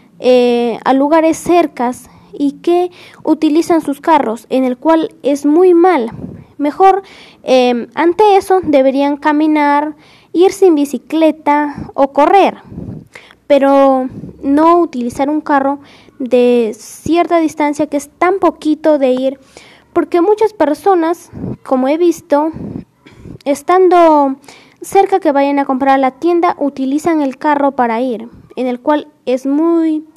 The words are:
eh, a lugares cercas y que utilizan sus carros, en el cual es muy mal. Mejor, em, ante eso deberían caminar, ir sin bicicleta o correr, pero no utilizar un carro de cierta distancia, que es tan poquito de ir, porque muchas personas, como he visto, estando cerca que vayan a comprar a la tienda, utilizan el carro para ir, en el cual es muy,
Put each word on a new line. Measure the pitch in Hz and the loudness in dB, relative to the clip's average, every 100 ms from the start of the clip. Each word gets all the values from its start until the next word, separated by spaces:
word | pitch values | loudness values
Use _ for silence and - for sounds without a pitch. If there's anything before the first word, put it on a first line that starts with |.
| _ - | _ -4
eh, | 233 247 240 240 240 214 | 2 2 2 0 -2 -2
a | - | 0
lugares | 269 285 320 320 - | 0 2 2 2 0
cercas | - 349 330 - 247 247 - _ _ | 0 0 0 -2 -6 -6 -14 _ _
y | - 285 | -6 -4
que | 277 - 349 359 - - - | -4 -2 0 -2 -8 -20 -8
utilizan | - 311 311 302 320 330 | -4 0 0 0 0 -2
sus | 294 269 | -2 -4
carros, | - 302 240 233 - | 0 0 0 -8 -6
en | 254 | -4
el | 254 247 | -2 -2
cual | 311 330 311 - | 0 0 -2 -6
es | - 285 285 | -4 -2 0
muy | 311 370 | 2 4
mal. | 339 370 311 226 - - - - - | 4 4 2 -4 -10 -16 -18 -18 -8
Mejor, | 285 285 381 381 - - - _ | -6 2 2 2 -4 -18 -20 _
em, | - 254 247 240 - | 0 2 2 -2 -4
ante | - 330 349 427 392 | -2 0 2 4 4
eso | 381 381 | 2 0
deberían | 320 285 269 269 285 285 | 2 2 2 0 -2 -2
caminar, | 302 302 311 302 285 285 302 302 _ _ _ | -2 0 0 0 0 0 -2 -8 _ _ _
ir | 330 381 | 0 0
sin | - 381 | 2 2
bicicleta | 294 285 - - 311 311 311 294 294 294 285 - | 2 -2 -6 -6 0 0 0 -2 -2 -2 -8 -8
o | - 277 | -2 -2
correr, | 285 311 392 277 - - - - - - - - _ - | 2 2 4 2 -2 -14 -16 -16 -16 -20 -20 -20 _ 0
pero | 285 277 277 269 262 254 - - - | 2 4 4 4 2 -4 -10 -18 -8
no | 277 285 320 349 | -2 2 4 2
utilizar | 330 254 240 269 277 | 0 -4 -6 -4 -4
un | 302 | -4
carro | 302 285 269 285 - - _ - | -2 -2 -2 -4 -10 -20 _ -12
de | 254 247 247 240 220 - | -2 0 2 0 -2 -6
cierta | - - - 330 339 339 | -16 -12 -4 -2 0 0
distancia, | 311 - 294 294 302 | -2 -2 -4 -4 -4
que | 285 | -6
es | 285 | -8
tan | - 359 392 | -4 -2 0
poquito | 339 - 311 302 320 302 | -2 -2 -4 -2 0 2
de | 269 | 0
ir, | 254 262 269 _ - - - _ | 0 -4 -6 _ -20 -20 -20 _
porque | 349 311 349 | -4 -2 0
muchas | 370 427 440 | 0 0 0
personas, | - 294 294 403 359 320 349 - - - - | 0 -2 0 0 0 0 -4 -10 -14 -12 -10
como | - 262 262 | -4 -2 0
he | 320 | 0
visto, | 349 311 - 285 320 320 - - - _ _ - - - - | 0 -2 -2 -2 -2 -6 -12 -14 -16 _ _ -20 -20 -10 -6
estando | 277 - 359 370 349 330 302 277 269 - - _ _ | -4 0 2 4 6 4 4 0 -4 -14 -20 _ _
cerca | 349 392 392 392 | -2 0 2 0
que | 330 | 0
vayan | 277 285 285 | 0 0 0
a | |
comprar | 277 262 269 | -2 -2 0
a | 269 | 2
la | 262 | 0
tienda, | 254 330 349 349 - | -2 -2 0 0 -2
utilizan | 285 277 262 294 339 311 | -6 -4 -4 -4 -2 -2
el | 277 247 | -2 -4
carro | 302 285 277 | -2 0 0
para | 269 240 226 | -2 -2 -2
ir, | 262 214 233 - - | -4 -6 -12 -20 -16
en | - 254 | -8 -6
el | 247 | -4
cual | - 202 302 _ | -2 -2 -4 _
es | - 254 269 | -6 -4 -2
muy, | 285 330 330 320 311 311 | -2 0 0 -2 -4 -8